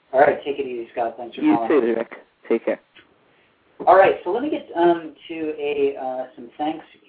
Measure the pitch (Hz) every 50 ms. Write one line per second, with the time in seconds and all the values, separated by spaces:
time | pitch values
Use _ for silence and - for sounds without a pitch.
0 | _ _ - 131 147 147 131 - - 147 - 143 135 127 123 117 113 - - 123
1 | 120 113 - - 120 113 - - 151 151 156 - 113 - 160 135 117 117 113 113
2 | 117 - - - - _ _ _ _ - 117 117 - - - - _ _ _ -
3 | - _ _ _ _ _ _ _ _ _ _ _ _ _ _ - 143 - - -
4 | - - - - - - 359 - 285 311 339 - - - - 170 175 175 170 165
5 | 160 151 - _ - - 165 160 160 156 151 151 143 147 143 143 139 139 139 139
6 | 131 131 127 127 127 - - 131 120 117 - - 151 156 165 - - - - _
7 | _